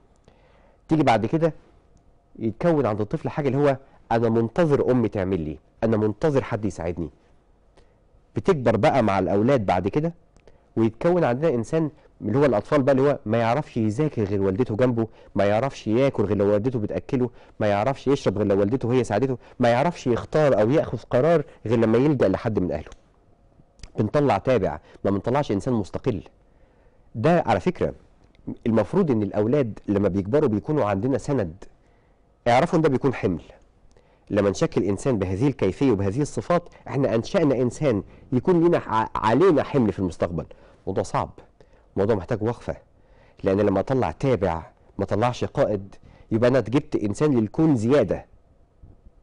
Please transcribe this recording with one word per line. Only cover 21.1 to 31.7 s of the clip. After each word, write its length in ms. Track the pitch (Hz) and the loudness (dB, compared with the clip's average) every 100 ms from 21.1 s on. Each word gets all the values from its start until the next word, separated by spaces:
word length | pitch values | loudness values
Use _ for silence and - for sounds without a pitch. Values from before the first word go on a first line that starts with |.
| 123 151 165 - - 107 | 0 2 2 -2 -10 -2
غير 140 | 117 | 2
لما 180 | 110 117 | 4 4
يلجأ 300 | 147 131 98 | 4 2 2
لحد 320 | 92 120 101 | 0 -2 -2
من 120 | 87 | -2
اهله. 180 | 78 - - _ _ _ _ _ _ _ _ - - | -4 -10 -20 _ _ _ _ _ _ _ _ -10 -4
بنطلع 380 | 107 147 139 98 | -2 0 2 2
تابع، 420 | - 120 87 73 - - 101 | 0 0 0 -6 -14 -6 -4
ما 60 | |
بنطلعش 400 | 101 117 139 143 | -2 -2 -2 -2
انسان 220 | 98 135 | -4 -2
مستقل. 500 | 117 95 - 135 98 - _ _ _ _ _ _ _ _ 113 | -4 -4 -6 -6 -6 -8 _ _ _ _ _ _ _ _ -4
ده 280 | 135 175 - | 0 2 2
على 140 | 98 | 0
فكره 340 | 185 - 76 65 _ _ _ _ - - 120 | 0 -2 -4 -6 _ _ _ _ -14 -8 0
المفروض 440 | 110 98 180 165 | 0 2 0 0
ان 120 | 113 | 0
الاولاد 560 | 98 104 107 147 117 - - | 0 0 0 0 -2 -6 -2
لما 200 | 98 101 | 0 0
بيكبروا 420 | 95 95 143 143 | 0 0 0 2
بيكونوا 360 | 104 - 151 104 | 0 -2 0 0
عندنا 320 | 98 127 120 | 0 -2 -4
سند. 460 | - 123 87 80 - | -2 -4 -4 -8 -20